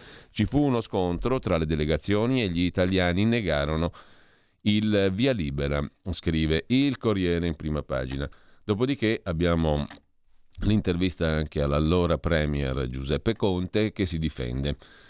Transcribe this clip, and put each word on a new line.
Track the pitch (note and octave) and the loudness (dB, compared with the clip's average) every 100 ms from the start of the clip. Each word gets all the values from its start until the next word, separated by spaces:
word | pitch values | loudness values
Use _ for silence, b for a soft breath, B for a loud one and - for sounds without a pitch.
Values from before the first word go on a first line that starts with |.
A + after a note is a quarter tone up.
| B B B | B B B
Ci | - C3+ | -2 0
fu | C#3 | 2
uno | D3 A#2+ | 2 0
scontro | A2 G#2 F2+ E2+ A#2 C3 | -2 -2 0 0 -2 -2
tra | G#2+ E2+ | 0 0
le | D#2+ | 0
delegazioni | D#2 D2+ D#2 - G#2 A#2 C3 | 0 0 -2 0 0 2 0
e | G#2 | 0
gli | E2+ | 0
italiani | F2+ - F#2 F#2+ F2+ F2 G#2+ A#2 | 0 2 0 2 2 2 2 2
negarono | F#2+ D2 D2 D#2+ E2+ B B B B B B B | 0 0 0 0 -2 B B B B B B B
il | G#2+ G#2+ G#2+ G#2 G2 | 0 2 4 2 2
via | F#2+ C3+ | 2 0
libera", | A#2+ D2 C#2 C#2+ D2 D2 - - | 0 -2 -2 -2 -2 -4 -8 -10
scrive | F2 - D#2+ D#2 D#2+ - | -6 -2 0 2 0 0
il | B2+ C#3 B2+ | 0 0 0
Corriere | A#2 G2 F2+ E2+ E2+ | -2 0 0 0 -2
in | D#2+ | -4
prima | D#2 D2+ | -4 -4
pagina. | C#2+ C#2+ C2 C2+ C#2 b b b | -4 -6 -4 -6 -8 b b b
Dopodiché | - G#2 B2+ C#3 G#2+ A2+ | -4 -2 0 0 -2 -2
abbiamo | - D#2+ E2+ E2+ D#2+ D2 C#2+ - _ _ _ - - - | -4 0 2 2 2 0 -2 -10 _ _ _ -20 -20 -4
l'intervista | G2+ G#2+ F#2+ F2 F#2 - E2 | 2 2 2 0 0 0 0
anche | D#2 D2+ D#2 | 0 -2 0
all'allora | C#2+ C#2+ D#2 F2+ F2 D#2+ | 0 2 2 2 2 0
premier | E2 E2 D2+ D2 C#2 C2 C2 | 2 0 2 0 -2 -2 -4
Giuseppe | C2 C2+ D2 - A2 | -6 -2 -2 0 0
Conte, | G#2+ F2+ F#2 G#2+ G#2+ | 0 0 -2 0 -2
che | - F#2+ | 0 -2
si | E2 | -2
difende. | D#2 - B1 B1 C#2+ C2+ B B B | -4 -4 -6 -2 -4 -4 B B B